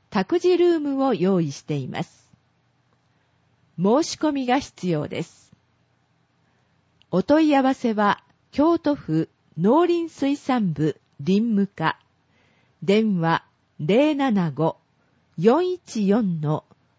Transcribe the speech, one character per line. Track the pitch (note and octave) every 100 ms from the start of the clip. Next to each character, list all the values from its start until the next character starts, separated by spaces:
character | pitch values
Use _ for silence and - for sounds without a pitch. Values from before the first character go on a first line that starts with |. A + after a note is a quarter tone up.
| _
託 | G#3+ F#3+ F4
児 | F4+ F4
ル | F4
ー | E4
ム | C#4+ C4+
を | C4+
用 | G3+ F3+ F#3+
意 | D#3+
し | C#3
て | - D3
い | C3
ま | -
す。 | D#3+ _ _ _ _ _ _ _ _ _ _ _ _ _ _ _ _ -
申 | F#3 B3
し | E4 -
込 | D#4
み | C#4+ B3
が | C4+
必 | - - F3+
要 | D#3 -
で | -
す。 | E3+ - _ _ _ _ _ _ _ _ _ _ _ _ _ _ _ _ _
お | -
問 | - D4 D#4
い | C#4
合 |
わ | C4
せ | C4+ B3
は、 | G#3+ G#3 - _ _ _
京 | - D4+ E4+
都 | -
府 | C#4+ - D#3 D#3+ _ _ -
農 | F#3 D4 F4
林 | E4+ E4
水 | - C#4 C#4+
産 | - B3+ G3
部 | C#3+ D#3 - _ -
林 | C#3+ G3
務 | A#3 G3+ G3
課。 | - D#3+ - _ _ _ _ _ _ _ _
電 | D#3 G#3 A3 F#3
話、 | E3 E3 - _ _ -
零 | D3+ G#3+ D4
七 | C#4+ C4+ G3+ E3+
五 | C3+ D#3 - _ _ _ _ _ -
四 | F#3 C#4+ F4+
一 | F#4 - A3+ G3
四 | G3+ G3+ E3
の | D3 D3+ - _ _